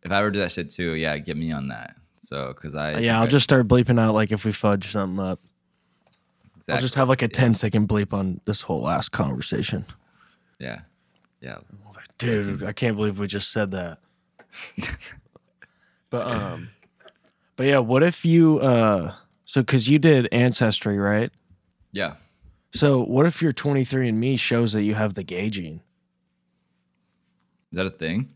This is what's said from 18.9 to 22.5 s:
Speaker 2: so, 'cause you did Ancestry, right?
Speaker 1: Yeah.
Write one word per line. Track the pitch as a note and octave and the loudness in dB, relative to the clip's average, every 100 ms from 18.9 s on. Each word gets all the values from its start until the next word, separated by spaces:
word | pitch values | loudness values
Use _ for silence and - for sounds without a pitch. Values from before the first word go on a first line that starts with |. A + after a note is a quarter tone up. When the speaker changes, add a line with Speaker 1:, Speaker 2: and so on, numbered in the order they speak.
| G2 F#2 - _ _ | 2 -2 -10 _ _
Speaker 2:
so, | - - | -2 -2
'cause | A#2+ C3+ A2+ | 2 2 4
you | D3+ | 4
did | D#3+ C#3+ A#2+ | 6 4 4
Ancestry, | A#2+ B2 A#2 A2+ G#2 A2 G2+ | 2 2 4 0 0 -2 0
right? | G2+ G#2 A#2 _ _ _ _ _ _ | 0 0 -2 _ _ _ _ _ _
Speaker 1:
Yeah. | G2 F2 - _ _ - | -6 -6 -8 _ _ -20